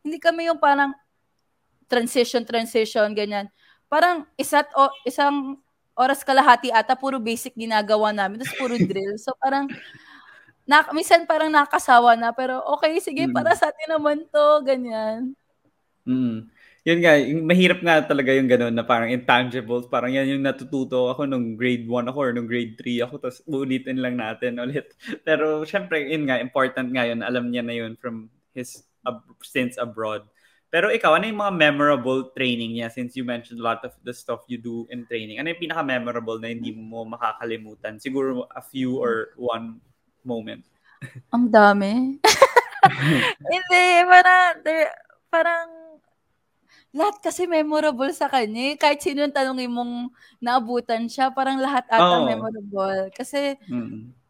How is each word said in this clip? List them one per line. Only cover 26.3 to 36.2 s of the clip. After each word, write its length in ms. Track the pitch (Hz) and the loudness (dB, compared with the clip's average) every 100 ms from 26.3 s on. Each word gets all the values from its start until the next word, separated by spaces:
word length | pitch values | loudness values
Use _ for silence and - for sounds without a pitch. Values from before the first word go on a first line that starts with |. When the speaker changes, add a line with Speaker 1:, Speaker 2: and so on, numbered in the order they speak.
| 127 | -2
Speaker 2:
important 500 | 123 139 131 131 127 | -2 0 0 -2 -4
nga 80 | 127 | -2
yun. 140 | 117 117 | -2 -2
Alam 300 | 107 123 120 | -4 -4 -2
niya 100 | 120 117 | -6 -6
na 80 | |
yun 240 | 117 113 113 | -8 -8 -10
from 320 | 123 113 110 _ _ | -12 -12 -16 _ _
his 320 | 131 123 - _ _ | -14 -14 -16 _ _
ab-, 220 | 127 123 _ _ | -10 -10 _ _
stints 320 | - 135 123 - | -6 -4 -4 -6
abroad. 460 | 120 110 110 104 _ _ _ _ _ | -10 -6 -8 -8 _ _ _ _ _
Pero 160 | 165 202 | 0 0
ikaw, 280 | 226 185 160 | 2 4 2
ano 100 | 220 | 2
yung 140 | 208 | -4
mga 120 | 202 180 | -4 2
memorable 760 | 151 143 147 139 123 131 127 | 2 4 2 2 0 -4 -4
training 480 | - 127 120 113 117 | -4 -2 -2 -4 -8
niya? 100 | 117 | -8
Since 240 | 127 123 131 | -8 -10 -8
you 60 | 123 | -8
mentioned 320 | 120 117 117 | -8 -10 -6
a 60 | |
lot 160 | 117 113 | -4 -4
of 100 | 123 _ | -8 _
the 80 | 120 | -16
stuff 300 | 123 - 117 _ | -14 -10 -10 _
you 100 | 120 | -10
do 300 | 117 117 117 | -10 -12 -12
in 100 | 123 | -14
training, 320 | 117 117 107 107 | -10 -10 -10 -10
ano 100 | 156 | -10
yung 100 | 170 | -8
pinaka-memorable 800 | 165 165 143 127 117 117 | -8 -6 -4 -4 -4 -6